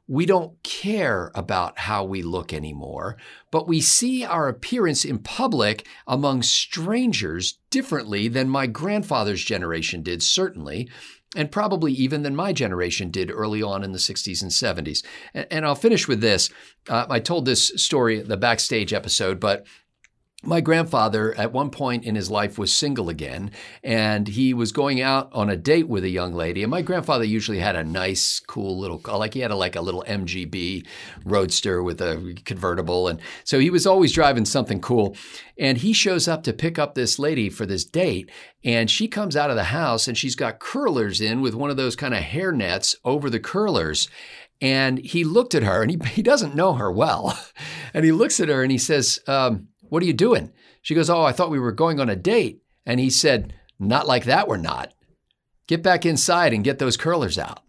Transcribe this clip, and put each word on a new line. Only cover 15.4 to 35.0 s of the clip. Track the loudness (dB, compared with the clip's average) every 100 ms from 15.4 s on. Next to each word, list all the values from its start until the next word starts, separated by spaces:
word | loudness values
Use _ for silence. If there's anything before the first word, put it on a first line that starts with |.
| -6
and | -2 0
I'll |
finish | 2 4 4 2
with | 2
this. | 4 4 2 -4 -20 _ -4
Uh, | -2 0
I | -2
told | 0 0 2
this | 2 0 0
story | 0 2 2 0
at | -2
the | -2
Backstage | 0 0 0 -2 0
episode, | -4 -2 -2 0 0
but | 0 0 -4 -20 _ _ _ _ _ -12 -2
my | 0
grandfather | 4 2 2 2 2 2 0 0
at | -2
one | -2 -4
point | -4 -4 -2
in | -2 -4
his | -2
life | -2 -2 -2
was | -2
single | 0 0 -2 -4
again, | -4 -8 -8 -10 -12 -18 -10
and | -2 0 2 0 -2
he | 0 2
was | 2 -2
going | 0 0 0
out | 2 0 -2
on | -2 0
a | 0
date | 2 2 2
with | 0
a | -2
young | -2 -4
lady. | -4 -4 -2
And | -2
my | -2
grandfather | -2 -2 0 0
usually | 2 0 -2 -2
had | 0 -2
a | -2
nice, | -2 -2 0 0 -2
cool | -6 -8 -6 -4
little, | -6 -8 -6 -4
like, | -4 -4
he |
had | -2
a, | 0
like, | -2 -2
a |
little | -4 -4 -4
M | -4 -4
G | -6
B | -6 -4 -4 -6 -10 -16 -18 -10
Roadster | 0 2 2 0 0 0
with | -2 -2
a | -2 -4 -8 -12
convertible. | -8 -4 -2 -2 0 0 0
And | -2 -8 -14 0
so | 4
he | 4
was | 4 4
always | 6 6
driving | 6 4 4
something | 2 0 -2 -4
cool. | 0 2